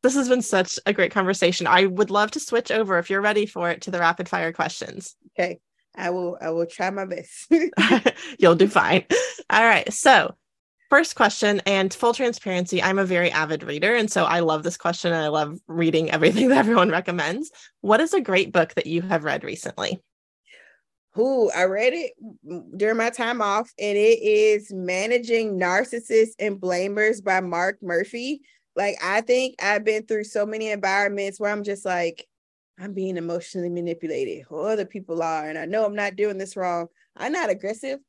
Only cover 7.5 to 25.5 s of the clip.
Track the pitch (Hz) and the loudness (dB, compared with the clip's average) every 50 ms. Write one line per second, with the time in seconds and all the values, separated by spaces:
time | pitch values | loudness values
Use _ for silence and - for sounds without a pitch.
7.5 | 311 330 320 - - - 202 220 269 233 - 247 - - - 330 277 - - 175 | 2 2 2 0 2 2 4 4 4 4 4 0 -2 -2 -14 -16 -2 6 6 6
8.5 | 170 160 190 208 - 180 - 87 156 - - _ 359 480 508 523 - - - _ | 8 8 6 4 6 2 4 4 2 0 2 _ 0 0 0 -2 -8 -14 -6 _
9.5 | - 214 226 233 214 175 - - 214 - - 285 262 202 147 - - _ _ _ | 2 4 6 6 4 4 2 -2 -6 2 6 8 8 8 6 2 -6 _ _ _
10.5 | _ _ _ _ _ _ _ _ 285 277 330 - - - 254 208 - - - 208 | _ _ _ _ _ _ _ _ 4 4 4 2 0 2 2 2 2 2 0 2
11.5 | 208 196 - 202 202 190 190 190 - - - 233 233 226 269 240 233 - - 202 | 2 2 0 0 2 2 2 0 -2 0 0 0 0 2 -2 -4 -4 -4 -6 -4
12.5 | 185 180 180 175 - 180 - 190 190 196 196 180 185 175 175 175 - 151 156 151 | -2 -2 -2 -2 -2 0 0 2 2 2 0 2 2 2 2 2 0 0 -2 0
13.5 | 156 147 - - 143 151 165 202 233 240 214 208 - 190 170 147 160 175 170 160 | -2 -4 -4 -6 -4 -2 0 2 2 2 0 0 0 0 0 2 2 2 2 2
14.5 | 156 156 156 170 175 - - 170 175 - - 175 170 165 156 151 147 156 151 147 | 0 0 -2 -6 -8 -4 -4 -4 -4 -2 -2 -2 -2 0 -2 0 0 -2 -2 -2
15.5 | 156 - _ - 165 170 170 165 160 156 165 156 - 156 165 - - 220 269 254 | -6 -14 _ -8 -4 0 0 2 2 2 0 0 0 2 4 4 4 4 4 4
16.5 | 277 269 240 214 233 214 180 208 160 175 180 - 175 175 147 156 180 247 311 - | 4 4 4 4 4 4 4 4 2 -2 -2 -2 -4 -2 -2 -4 -4 -6 -8 -10
17.5 | _ - - - _ _ - 202 214 247 320 320 - 381 254 208 190 190 196 - | _ -20 -20 -20 _ _ 2 4 4 4 4 2 0 -2 0 2 2 2 2 2
18.5 | - 180 165 - - - - 151 160 170 175 185 185 160 147 156 139 156 - - | 2 0 0 2 -2 -6 -4 -2 -4 -4 -2 0 -2 -2 0 -2 -4 -4 -6 -8
19.5 | - - - - - - - - - 180 _ _ _ _ _ _ _ _ _ _ | -10 -10 -10 -12 -8 -6 -4 -4 -6 -6 _ _ _ _ _ _ _ _ _ _
20.5 | - - - _ _ _ _ _ _ _ _ _ _ - 226 262 269 254 226 175 | -20 -20 -20 _ _ _ _ _ _ _ _ _ _ 0 0 2 4 2 2 2
21.5 | - 165 180 190 190 202 226 254 294 339 311 - - _ 220 220 - _ _ 147 | 2 2 2 2 2 2 0 0 0 0 -6 -8 -10 _ -20 -20 -20 _ _ -14
22.5 | 175 175 - - - 190 202 214 226 226 226 233 233 - 240 226 240 240 214 202 | -14 -14 -14 -14 -6 -2 0 0 2 2 0 -2 -2 -2 -2 -2 -2 -2 -2 0
23.5 | 196 214 233 - _ - 202 208 202 202 208 220 226 226 - 214 214 214 214 214 | 0 -2 -2 -6 _ -6 -4 -2 0 4 6 6 4 4 4 2 4 4 6 4
24.5 | 214 208 214 - 202 185 185 180 180 185 196 226 240 247 240 226 233 226 226 214 | 4 2 -2 -8 -10 -8 -6 -4 -4 -2 -2 0 0 0 0 0 0 0 0 -2